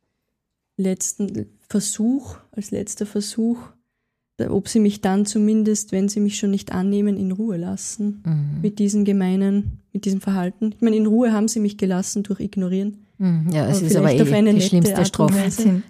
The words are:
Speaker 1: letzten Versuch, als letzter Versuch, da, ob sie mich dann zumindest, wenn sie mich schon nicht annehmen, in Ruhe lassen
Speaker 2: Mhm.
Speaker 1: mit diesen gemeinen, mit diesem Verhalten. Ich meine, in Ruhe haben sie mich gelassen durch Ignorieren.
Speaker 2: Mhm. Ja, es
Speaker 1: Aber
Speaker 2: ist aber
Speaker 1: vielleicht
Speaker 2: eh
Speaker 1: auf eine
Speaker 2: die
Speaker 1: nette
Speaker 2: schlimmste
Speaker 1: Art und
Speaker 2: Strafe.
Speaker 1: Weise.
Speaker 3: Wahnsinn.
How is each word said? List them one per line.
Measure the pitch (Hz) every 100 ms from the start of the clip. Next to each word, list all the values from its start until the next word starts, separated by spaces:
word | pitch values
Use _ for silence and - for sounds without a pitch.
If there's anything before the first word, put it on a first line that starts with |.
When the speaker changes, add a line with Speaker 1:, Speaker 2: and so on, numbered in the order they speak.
| _ _ _ _ _ _ _ -
Speaker 1:
letzten | 190 185 - - 202 196 104 _ _
Versuch, | 208 - - 220 269 - - _
als | - -
letzter | 208 202 - 202
Versuch, | 208 202 - 226 233 - _ _ _ _ _ _ -
da, | -
ob | 202 -
sie | 226
mich | 208 202
dann | 190 196 208
zumindest, | 220 208 220 214 208 -
wenn | 190 196
sie | 208
mich | 202 202
schon | 202
nicht | 196 -
annehmen, | 185 190 202 208 196
in | 190
Ruhe | 185 226 175
lassen | 175 190 - - 208 208
Speaker 2:
Mhm. | 165 151 147 147
Speaker 1:
mit | 202 208
diesen | 202 208
gemeinen, | 202 196 185 190 196 202 202 - _
mit | 196 196
diesem | 190
Verhalten. | 196 190 180 - 214 -
Ich |
meine, | 233 220
in | 214
Ruhe | 220 247
haben | 214 220
sie | 226
mich | 208 208
gelassen | 190 185 196 208
durch | 202 196
Ignorieren. | 208 202 180 190 202 202 _ -
Speaker 2:
Mhm. | 190 165 160
Ja, | 156 -
es | 190
Speaker 1:
Aber | 165
Speaker 2:
ist | 175
aber | -
Speaker 1:
vielleicht | -
Speaker 2:
eh | -
Speaker 1:
auf | 208
eine | 214
Speaker 2:
die | 208
Speaker 1:
nette | 185
Speaker 2:
schlimmste | 180 185
Speaker 1:
Art | 196
und | 175
Speaker 2:
Strafe. | - 156
Speaker 1:
Weise. | 196 196 190 220
Speaker 3:
Wahnsinn. | 185